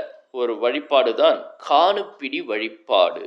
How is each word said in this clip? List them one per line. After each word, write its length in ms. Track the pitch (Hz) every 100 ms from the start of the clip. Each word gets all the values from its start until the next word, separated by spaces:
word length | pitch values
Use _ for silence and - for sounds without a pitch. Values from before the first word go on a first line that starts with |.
| - - _
ஒரு 200 | 127 120 107
வழிபாடுதான் 800 | 120 139 143 139 117 110 156 131 - -
காணுப்பிடி 760 | - 147 180 202 196 - 135 156
வழிபாடு 800 | 139 107 110 113 - 101 85 -